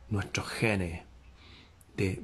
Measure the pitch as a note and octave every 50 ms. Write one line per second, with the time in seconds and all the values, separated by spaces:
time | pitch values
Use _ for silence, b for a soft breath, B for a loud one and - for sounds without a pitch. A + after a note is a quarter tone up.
0 | - - G#2+ G2+ - - - - - - - - A#2+ A2+ G#2 F#2+ F2+ E2+ E2 E2
1 | - - - - - - - b b b b b b b b b b - - -
2 | G2+ F#2+ F#2 -